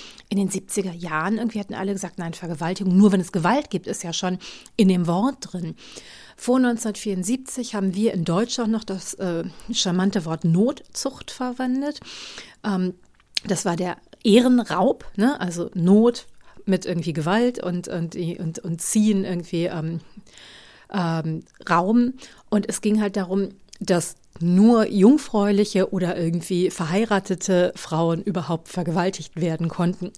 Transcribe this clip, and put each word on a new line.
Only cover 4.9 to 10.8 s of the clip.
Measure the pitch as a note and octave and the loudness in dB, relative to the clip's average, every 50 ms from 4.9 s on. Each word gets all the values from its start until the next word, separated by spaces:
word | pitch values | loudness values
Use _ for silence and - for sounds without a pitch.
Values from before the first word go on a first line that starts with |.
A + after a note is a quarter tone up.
| F#3 F3+ E3+ | 6 4 2
Wort | E3+ E3+ F#3 A3 C#4 - - - - | 2 2 2 2 0 -2 -4 -10 -12
drin." | - - - D#3+ D#3+ - - - - - - - - - - - - - | -10 -8 -8 -10 -10 -14 -18 -20 -20 -20 -20 -20 -20 -20 -20 -20 -18 -8
Vor | - B3 B3 C4 | -2 2 2 4
neunzehnhundertvierundsiebzig | B3+ B3 A#3 A#3 - A3 G#3 - - G#3+ G3 F#3 F3 G3 B3+ C4 C4 - - B3+ A#3 - - | 4 2 0 -2 -4 -6 -6 -6 -4 -4 -4 -2 -2 -2 -2 -4 -4 -8 -8 -8 -8 -6 -4
haben | G3+ G3 F#3+ F3 | -2 -2 -2 0
wir | G3+ A3 A3+ - | 2 0 0 0
in | F3+ D#3+ | 0 0
Deutschland | F3 E3 F#3+ A#3 A#3 - - A#3 G#3+ | 0 0 0 0 -2 -2 -4 -2 0
noch | A3+ A3 - | -2 -2 -2
das, | - F#3+ F#3 - - - | -6 -8 -8 -8 -10 -10
äh, | - F#3+ F3+ E3+ E3 E3+ F#3 - - - - A#3 | -6 -4 -4 -4 -4 -6 -8 -10 -14 -10 -8 -4
charmante | - - F#3+ E3+ F#3 F#3 G3+ - G3 D#3 | -2 -2 0 0 2 0 0 0 0 -2
Wort | D#3+ D#3+ D#3+ - | -2 -4 -2 0
Notzucht | E3 E3 F3+ A3 C4 - - | 2 4 4 4 2 0 -4